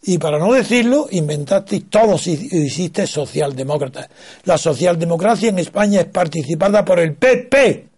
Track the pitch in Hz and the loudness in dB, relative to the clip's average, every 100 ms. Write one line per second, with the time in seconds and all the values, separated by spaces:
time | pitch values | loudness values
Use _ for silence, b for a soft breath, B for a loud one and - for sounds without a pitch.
0 | - 175 156 151 180 262 214 247 233 277 | -2 -2 0 0 2 2 2 0 2 0
1 | 302 185 151 147 143 196 196 196 - 208 | 0 -4 -4 -4 -2 -2 -2 -8 -2 2
2 | 220 170 - 151 233 175 147 139 180 196 | 2 2 -2 -6 -4 -2 -2 -4 -6 -4
3 | 185 151 139 147 143 131 135 147 135 - | -4 -4 -6 -4 -4 -4 -6 -4 -6 -10
4 | - B B B - 160 165 127 175 175 | -18 B B B 0 0 2 0 0 0
5 | 170 165 196 226 226 185 170 - 208 202 | -2 0 0 0 0 -2 -4 0 2 2
6 | 202 - 170 165 135 160 196 208 202 175 | 0 -2 -2 -4 -6 -2 2 2 4 2
7 | 165 151 254 247 247 277 240 135 - | 2 2 2 2 2 4 4 2 -8